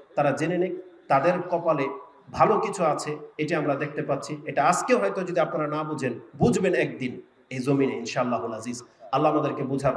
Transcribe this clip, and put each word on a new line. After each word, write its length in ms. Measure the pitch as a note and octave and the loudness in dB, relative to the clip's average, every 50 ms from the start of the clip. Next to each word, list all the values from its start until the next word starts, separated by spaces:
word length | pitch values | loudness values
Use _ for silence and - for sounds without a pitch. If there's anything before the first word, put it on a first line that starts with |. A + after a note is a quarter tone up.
| - _ - | -18 _ 0
তারা 160 | D3+ D3 C#3+ | 2 2 2
জেনে 260 | C3 - D#3 E3 F3+ | 2 2 0 0 2
নিক 140 | F3 F3+ F#3 - - - - - - - | 0 0 0 -2 -6 -10 -14 -20 -14 0
তাদের 260 | - C#3 C#3 C#3 F3 F3+ F3+ - - | 2 4 4 6 4 2 2 0 -2
কপালে 380 | F3 E3 - E3 D#3 C#3+ C3+ C3 - - - - - - - - | -2 0 2 2 2 2 0 -2 -4 -8 -14 -18 -20 -20 -20 -8
ভালো 280 | A#2+ - D#3+ F3+ G#3+ F#3 | 2 4 4 4 4 2
কিছু 240 | - G3+ - F#3 F3 | 0 -2 -2 0 0
আছে, 340 | D3+ C#3+ D3 - D#3 D3+ D3+ - - - | 0 0 -2 -4 -6 -8 -8 -10 -12 -6
এটা 200 | - D3+ C#3+ E3+ | -4 -2 -2 0
আমরা 180 | D#3 C#3+ D3 C#3 | 0 0 0 0
দেখতে 260 | C#3 D3+ D3 - D#3 | -2 -2 -4 -4 -6
পাচ্ছি। 360 | - - C#3 C3+ - - D3+ D3 - | -4 -2 -4 -4 -4 -8 -10 -8 -8
এটা 180 | D3+ - D3 C#3 | -4 0 2 4
আজকে 320 | D#3+ F3 - - - B3 | 4 4 2 2 2 2
হয়তো 280 | G#3+ G3+ G3+ F#3+ F#3+ F3+ | 2 2 0 -2 -2 -4
যদি 160 | F3+ F3 E3+ | -2 0 0
আপনারা 280 | D#3 D#3 E3+ D#3 D3+ | 0 0 0 -2 -2
না 160 | D3 D3 D3+ D#3+ | -2 -2 -4 -4
বুঝেন, 360 | D#3 D#3 C#3 C3+ B2 A2+ G#2+ - - - | -4 -4 -4 -4 -4 -6 -6 -12 -16 0
বুঝবেন 360 | C3+ F3+ F#3+ F3+ F#3 F3+ F3+ E3+ | 2 2 4 4 4 2 2 2
একদিন 480 | E3+ D3+ C#3 - - C3 A#2+ - - - _ _ _ _ _ | 2 0 -2 -2 -6 -6 -8 -8 -10 -14 _ _ _ _ _
এই 100 | B2+ C3 | -8 -4
জমিনে 380 | B2 C#3 C#3 C3+ C3+ B2 - | 0 2 2 4 2 2 0
ইনশাআল্লাহুল 560 | A#2 A#2 - - C#3 B2 B2 A#2+ A2+ A#2 A#2 A2 | -2 -6 -4 -2 -2 0 0 -2 -2 -2 -6 -6
আজিজ। 300 | A2 A2 B2 A#2+ - - - _ _ - - | -8 -8 -8 -10 -10 -12 -18 _ _ -6 -2
আল্লাহ 200 | C3+ C#3 D#3 D3+ | 0 2 2 2
আমাদেরকে 320 | D3+ D3+ C#3+ C#3 - - C3 | 2 2 0 0 -2 -4 -4
বুঝার 300 | B2+ C#3 C3 C3+ C3 - | -2 -2 0 0 0 0